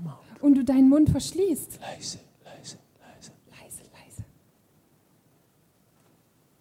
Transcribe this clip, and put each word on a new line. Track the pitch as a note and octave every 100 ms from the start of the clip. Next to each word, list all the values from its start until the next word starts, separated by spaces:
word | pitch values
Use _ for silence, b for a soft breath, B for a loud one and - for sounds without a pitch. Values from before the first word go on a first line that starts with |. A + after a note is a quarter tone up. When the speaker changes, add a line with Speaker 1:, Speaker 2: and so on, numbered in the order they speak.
Speaker 1:
mouth, | E3 C3 - A3+
Speaker 2:
und | D4 C#4
du |
deinen | B3 C4+ C4
Mund | D4 D4+
verschließt, | C#4 - D#4+ G4 C#4+ - -
Speaker 1:
leise, | - - - - - _
leise, | - - - - _ _
leise. | - - - - _
Speaker 2:
leise, | - - - -
leise, | - - - - _ _ _ _ _ _ _ _ _ _ _ _ _ _ _ _ _ _ _ _ _ _ _